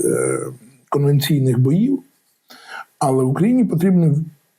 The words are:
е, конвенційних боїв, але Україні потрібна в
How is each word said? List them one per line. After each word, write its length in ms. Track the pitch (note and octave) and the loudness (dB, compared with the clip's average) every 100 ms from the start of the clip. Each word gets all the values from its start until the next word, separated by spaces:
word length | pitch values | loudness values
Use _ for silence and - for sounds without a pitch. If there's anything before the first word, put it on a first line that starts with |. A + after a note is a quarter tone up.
е, 340 | - B1 C2 - C3 C3 - _ - | -2 -2 -2 -4 -8 -14 -20 _ -6
конвенційних 720 | D3 C#3+ C#3+ - D3 C3 B2+ | -2 0 0 0 0 0 2
боїв, 440 | C3 E3+ B3+ C#4 - _ _ _ _ - - - - - | 2 2 0 -2 -8 _ _ _ _ -20 -20 -18 -16 -6
але 260 | C3+ C3 | -2 0
Україні 400 | C3 C#3 G#3 B3+ | 0 0 0 2
потрібна 420 | G3 E3 F#3+ F3+ D#3+ | 0 0 2 4 2
в 80 | C#3+ D#3 - _ | 0 -4 -12 _